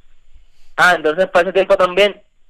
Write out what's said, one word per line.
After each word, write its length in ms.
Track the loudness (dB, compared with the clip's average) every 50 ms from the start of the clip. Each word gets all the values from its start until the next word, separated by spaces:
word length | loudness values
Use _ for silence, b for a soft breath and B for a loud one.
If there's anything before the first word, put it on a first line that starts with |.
| -20 -20 -20 -20 -20 -20 -20 -20 -20 -20 -20 -20 -20 -12 -2
Ah, 180 | 0 2 2 2
entonces 320 | 0 -2 -4 -2 -2 -2 0
para 160 | 0 0 0 0
ese 40 |
tiempo 240 | 0 -2 0 2 2
también, 440 | 2 0 0 0 0 0 0 -2 -6 _ _ _ _ _